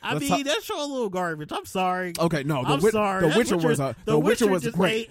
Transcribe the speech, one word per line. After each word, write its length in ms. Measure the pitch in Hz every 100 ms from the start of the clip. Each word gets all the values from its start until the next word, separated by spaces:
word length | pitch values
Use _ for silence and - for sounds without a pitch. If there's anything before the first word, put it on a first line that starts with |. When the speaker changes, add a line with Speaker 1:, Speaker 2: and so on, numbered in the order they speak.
Speaker 1:
I 100 | 208
Speaker 2:
Let's 60 | 247
Speaker 1:
mean, 100 | 277
Speaker 2:
talk 140 | 311
Speaker 1:
that 180 | 277 403
show 220 | - 381
a 20 | 294
little 220 | 262 214
garbage. 400 | 180 175 156 151
I'm 120 | 359
sorry. 480 | 381 190 185 185 180 170
Speaker 2:
Okay, 240 | 165 160
no, 180 | 139 143
The 60 | 131
Speaker 1:
I'm 100 | 269
Speaker 2:
Wit-, 120 | 208
Speaker 1:
sorry. 300 | 220 208 190
Speaker 2:
The 60 | 165
Speaker 1:
That 80 | 190
Speaker 2:
Witcher 180 | 233 180
Speaker 1:
Witcher, 120 | 160
Speaker 2:
was 120 | 147
a, 160 | 135 110
Speaker 1:
The 80 | -
Speaker 2:
The 60 | 151
Witcher 260 | 175 233 214
Speaker 1:
Witcher 60 |
Speaker 2:
was 100 | 185
Speaker 1:
just 120 | 233 170
Speaker 2:
great. 320 | 185 220 226